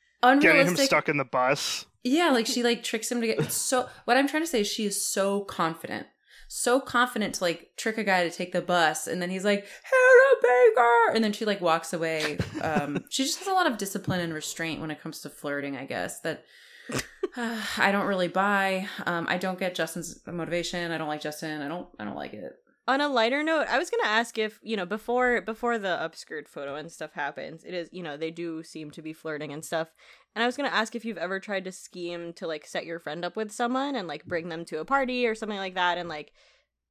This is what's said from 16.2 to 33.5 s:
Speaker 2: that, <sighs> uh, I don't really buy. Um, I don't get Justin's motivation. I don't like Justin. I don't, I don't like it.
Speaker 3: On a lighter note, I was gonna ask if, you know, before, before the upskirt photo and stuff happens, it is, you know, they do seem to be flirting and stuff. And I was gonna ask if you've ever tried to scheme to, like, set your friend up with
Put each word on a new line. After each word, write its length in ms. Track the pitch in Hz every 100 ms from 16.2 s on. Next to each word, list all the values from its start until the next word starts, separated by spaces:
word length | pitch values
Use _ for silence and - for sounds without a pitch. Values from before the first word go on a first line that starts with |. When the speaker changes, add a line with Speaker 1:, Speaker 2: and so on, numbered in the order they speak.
Speaker 2:
that, 240 | 170 151 - - - - -
<sighs> 480 | - - - 370 254
uh, 260 | 233 226 202 -
I 160 | 196
don't 140 | 202 202
really 220 | 190 175
buy. 600 | 185 202 202 196 190 202 -
Um, 220 | - 170 165
I 80 | 180
don't 220 | 190 180
get 160 | 185
Justin's 460 | 180 160 175 - - -
motivation. 640 | 175 160 175 170 180 170
I 60 | 160
don't 100 | 151
like 120 | 151
Justin. 400 | 151 151 160 151
I 80 | 143
don't, 200 | 175 - -
I 60 |
don't 120 | 107 -
like 160 | 71
it. 200 | 107 82 - _ _ -
Speaker 3:
On 160 | 269
a 60 | 294
lighter 340 | 254 226 277
note, 240 | 302 320 254
I 80 | 262
was 140 | 349
gonna 180 | 453 220
ask 300 | 220 233 226
if, 200 | 214 -
you 120 | 208
know, 120 | 214 175
before, 560 | 214 - 247 247 233
before 340 | 185 220 240 233
the 120 | 196 165
upskirt 480 | 165 - - 156 143
photo 260 | 151 143 143
and 140 | 165
stuff 220 | - 156
happens, 500 | 170 147 - - 160
it 120 | -
is, 160 | 180 165
you 100 | 175
know, 140 | 170 147
they 140 | 160
do 320 | 165 170 160
seem 280 | 165 156 151
to 100 | 160
be 100 | 156
flirting 400 | 156 160 147 147
and 100 | 143
stuff. 260 | - 165 165 _ - - _
And 80 | 214
I 40 | 240
was 100 | 247
gonna 140 | 277
ask 240 | 185 226
if 100 | 233
you've 140 | 226 175
ever 200 | 175 190
tried 260 | 214 196 185
to 60 |
scheme 600 | - - 180 170 175 170
to, 120 | 170 175
like, 180 | 156 -
set 200 | 180 160
your 120 | 170
friend 280 | 151 160 175
up 100 | 214
with 160 | 214